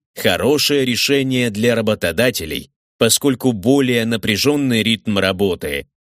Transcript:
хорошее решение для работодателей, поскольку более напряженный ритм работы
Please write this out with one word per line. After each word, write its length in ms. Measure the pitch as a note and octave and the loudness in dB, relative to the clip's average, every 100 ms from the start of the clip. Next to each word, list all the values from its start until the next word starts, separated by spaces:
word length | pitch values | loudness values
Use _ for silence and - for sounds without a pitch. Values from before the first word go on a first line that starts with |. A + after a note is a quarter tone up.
| _ - | _ -4
хорошее 720 | A2 E2+ G#2+ D3 - C#3+ B2+ | 0 0 0 0 2 0 0
решение 640 | A2+ - C#3 C3 B2+ A#2+ | -2 0 0 0 0 -2
для 240 | G2+ A#2+ | 0 0
работодателей, 960 | A2+ A2 G#2+ F2 E2 B2 - D#2+ - - _ _ - | 2 0 0 -2 0 0 0 -8 -10 -10 _ _ 0
поскольку 540 | A#2 - D3 B2+ C3 | 2 2 0 0 0
более 540 | A2 G#2 C#3+ B2+ A#2+ A2+ | 0 2 2 4 0 0
напряженный 760 | A2+ G#2 G2+ C3 D3 C3+ A2+ | -2 -2 0 0 0 0 0
ритм 360 | A2+ A2 - G2+ | 0 -2 -2 0
работы 680 | F#2+ F#2 G2 E2+ D2+ C#2+ - _ | 0 0 -2 -2 -6 -8 -10 _